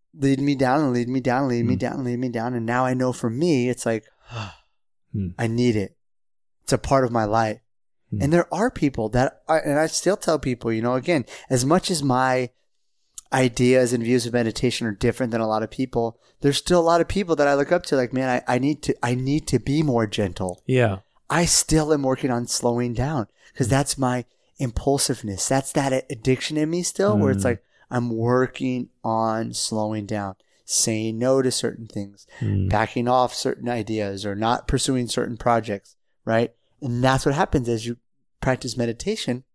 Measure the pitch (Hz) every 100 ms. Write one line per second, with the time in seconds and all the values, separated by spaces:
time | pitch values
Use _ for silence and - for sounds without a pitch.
0 | _ 160 139 135 143 135 127 143 143 120
1 | 120 131 123 123 139 120 117 127 123 143
2 | 123 120 127 113 117 123 113 123 127 123
3 | 127 120 120 120 175 135 123 120 120 113
4 | - _ - 117 98 - _ _ _ _
5 | _ 101 90 - 117 117 123 107 95 _
6 | _ _ _ _ _ _ - 131 - 135
7 | 123 117 107 113 110 107 _ _ _ _
8 | - 104 143 170 - 160 247 - 147 123
9 | 107 123 135 - - 160 151 147 160 -
10 | 175 208 - 151 135 120 117 113 120 127
11 | 123 160 - - - 127 135 180 - 160
12 | 139 127 131 127 123 _ _ _ _ _
13 | _ - - 131 127 123 123 127 123 120
14 | 117 127 117 120 113 104 123 - 113 101
15 | 120 - 123 117 110 107 110 - 127 120
16 | 117 - _ - 143 139 - 180 165 170
17 | 165 190 180 147 143 143 143 175 - 139
18 | 123 131 131 123 - 123 139 147 - -
19 | 123 123 131 147 - 123 131 147 151 117
20 | 107 110 98 - 92 90 - 127 110 95
21 | _ _ - 156 175 - - 156 151 151
22 | 131 135 135 120 120 - 120 120 123 117
23 | 135 151 101 _ _ - 113 135 143 -
24 | 127 123 - _ _ - 131 - 139 139
25 | - 127 104 95 - 135 - 151 135 131
26 | - 123 131 127 - 151 156 175 170 -
27 | 202 208 135 98 120 113 _ _ - 123
28 | 120 113 117 123 127 - 131 127 - _
29 | 113 113 113 110 117 117 - 110 107 110
30 | 101 107 98 - _ _ - - 120 110
31 | 110 110 127 135 127 - 117 - 113 107
32 | 101 101 _ - 107 98 95 107 113 127
33 | 120 127 123 - 131 - 120 120 104 110
34 | 101 98 104 101 113 - - 131 - 131
35 | 117 - 113 113 123 117 110 101 _ _
36 | _ _ - 113 120 _ _ - 127 120
37 | 131 135 151 143 190 147 120 113 117 120
38 | _ _ _ - 135 127 127 117 117 110
39 | 196 220 - 127 -